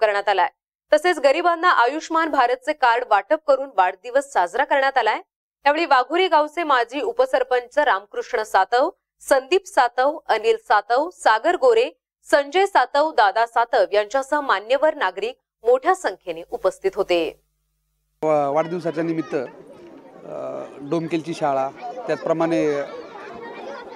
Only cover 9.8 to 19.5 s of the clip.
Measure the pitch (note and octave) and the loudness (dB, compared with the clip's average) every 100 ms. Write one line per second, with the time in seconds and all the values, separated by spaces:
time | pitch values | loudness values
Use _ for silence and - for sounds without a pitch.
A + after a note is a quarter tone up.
9.8 | B3 - C4 D#4 - A3 A3 A3 - G#3+ | 0 2 -2 -2 -2 0 0 0 2 0
10.8 | G3+ A#3+ D#4+ - - A3 C4+ F4+ C4 A3+ | 2 -2 -2 -2 2 2 2 2 2 2
11.8 | C4+ - _ _ - D4+ C#4 E4 G4 D#4+ | 0 -4 _ _ 0 0 2 0 2 2
12.8 | B3 C#4+ D#4 D#4 G#3 F#3+ A#3 - A#3 B3+ | 0 0 0 2 2 2 0 0 0 2
13.8 | F#3 G3+ G#3 C4+ C4+ D4 C#4 G3 G#3 C#4 | 2 0 0 -2 -2 -4 -2 -2 0 0
14.8 | D#4 D4+ G3 F3+ G#3+ C4 _ _ A3+ B3+ | 0 0 -4 -4 -8 -10 _ _ 0 2
15.8 | D4+ F4+ C4 F#3 - E3 E3+ A#3+ F#3+ - | 2 0 -2 -8 -10 -12 -10 -4 -4 -2
16.8 | G3 F#3+ F#3+ F3 D#3+ - _ _ _ _ | -4 -2 0 0 -2 -8 _ _ _ _
17.8 | _ _ _ _ D#3 D3+ C#3+ D3 D#3+ F3+ | _ _ _ _ 0 0 0 0 -2 -4
18.8 | D#3+ D#3 E3 D#3+ D3+ D#3 B2+ | -6 -4 -4 -4 -4 -6 -8